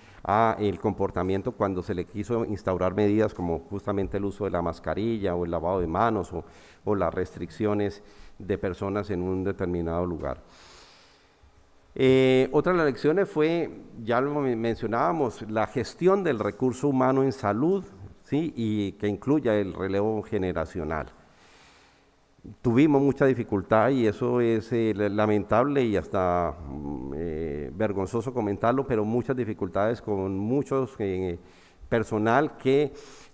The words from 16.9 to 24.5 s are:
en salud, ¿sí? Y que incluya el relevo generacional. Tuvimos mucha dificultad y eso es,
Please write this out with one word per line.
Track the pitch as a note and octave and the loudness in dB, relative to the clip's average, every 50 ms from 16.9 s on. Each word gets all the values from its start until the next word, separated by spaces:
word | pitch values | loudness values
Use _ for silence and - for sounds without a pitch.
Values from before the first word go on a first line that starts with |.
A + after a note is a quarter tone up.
| C3+ B2+ B2+ C3 C3+ C3+ | 2 4 4 4 4 4
en | C3+ C3+ | 2 2
salud, | - - G#2+ G2+ G#2 A#2 D3+ F3 G3 G3 F3+ - - - - - - - - | 0 0 0 0 0 2 2 2 0 0 -4 -8 -14 -18 -18 -20 -20 -20 -8
¿sí? | - C3+ D3 E3+ D3+ - | -4 -2 -2 -2 -2 -4
Y | A#2 A2+ G#2+ G#2+ G#2 G2+ F#2+ | -4 -2 0 0 0 -2 -2
que | - - G#2 | -4 -2 -2
incluya | G#2 G2+ F#2+ - C3 D3+ D#3 B2+ A2+ G#2+ G#2 | -2 -2 -2 0 0 0 2 2 2 2 2
el | G2 F2+ - | 0 -2 -4
relevo | E2+ F#2+ F#2+ G2 G2 G#2 A2 A2 G#2 | -4 -4 0 0 2 2 0 0 -2
generacional. | G2 - A2 G2 F#2 F#2 E2 E2 D#2+ - - F2+ D2+ D#2 D#2+ D2+ B1+ - - - - - _ _ - - - - - - - - - _ _ _ _ _ _ _ _ _ _ _ - - A2 - | -4 -2 -2 -2 0 0 -2 -2 -4 -4 -4 -6 -4 -4 -4 -4 -6 -8 -12 -20 -20 -20 _ _ -20 -20 -20 -20 -20 -20 -20 -20 -20 _ _ _ _ _ _ _ _ _ _ _ -20 -20 -10 -4
Tuvimos | - A#2+ A2+ C3 D#3 D#3 C#3+ C#3 | 0 4 6 6 6 6 6 6
mucha | C#3 C#3 B2+ - C#3+ | 4 4 4 4 4
dificultad | C3+ B2+ A#2+ A2 - G#2+ G2 F#2 - A2+ A2 G#2+ C3 | 2 2 2 -2 -2 -2 -2 0 4 4 4 4 4
y | C#3 B2+ A2+ G#2 | 4 2 2 2
eso | G#2 - B2+ A#2+ B2 B2 | 0 0 0 0 2 2
es, | A#2+ A#2 | 2 2